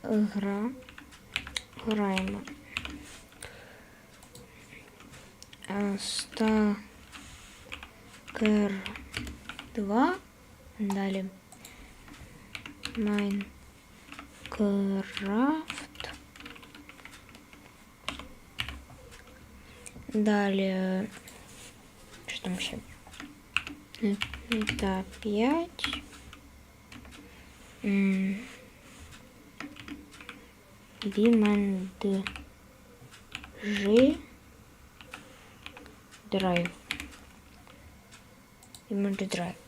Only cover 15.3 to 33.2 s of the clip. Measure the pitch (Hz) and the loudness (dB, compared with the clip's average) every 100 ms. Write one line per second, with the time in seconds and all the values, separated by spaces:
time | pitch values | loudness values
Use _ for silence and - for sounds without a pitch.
15.3 | 208 269 320 311 - - - - - - | 4 4 2 -2 -10 -10 -10 -12 -12 -16
16.3 | - - - - - - - - - - | -18 -16 -16 -18 -20 -20 -18 -18 -18 -20
17.3 | - - - - - - - - - - | -20 -20 -20 -20 -20 -20 -10 -10 -10 -14
18.3 | - - - - - - - - - - | -18 -18 -8 -8 -8 -16 -20 -18 -20 -20
19.3 | - - - - - - - - 214 214 | -20 -20 -20 -20 -18 -18 -16 -2 4 6
20.3 | 208 202 196 190 185 185 185 190 - - | 6 4 4 2 2 2 0 -2 -8 -16
21.3 | - - - - - - - - - - | -18 -18 -18 -18 -20 -20 -20 -20 -18 -10
22.3 | - 185 185 - - - - - - - | -6 -4 -2 -4 -6 -10 -18 -18 -14 -14
23.3 | - - - - - - - 214 202 - | -16 -4 -4 -4 -14 -16 0 0 2 -2
24.3 | - - 226 214 - 196 190 190 - 220 | -8 -2 0 2 2 0 0 -4 -6 0
25.3 | 202 240 320 349 - - - - - - | 4 4 4 0 -4 -4 -4 -10 -18 -18
26.3 | - - - - - - - - - - | -18 -20 -20 -20 -20 -18 -18 -16 -18 -18
27.3 | - - - - - 214 196 196 190 190 | -20 -20 -20 -20 -4 4 6 6 4 2
28.3 | 196 254 - - - - - - - - | 0 -6 -14 -18 -20 -20 -18 -18 -18 -20
29.3 | - - - - - - - - - - | -20 -20 -14 -12 -12 -12 -12 -14 -16 -16
30.3 | - - - - - - - 208 196 220 | -16 -18 -20 -20 -20 -20 -4 0 6 8
31.3 | 226 208 208 202 190 185 - 202 196 196 | 10 8 6 4 2 -2 -2 2 2 0
32.3 | - - - - - - - - - | -8 -14 -20 -20 -20 -20 -20 -20 -20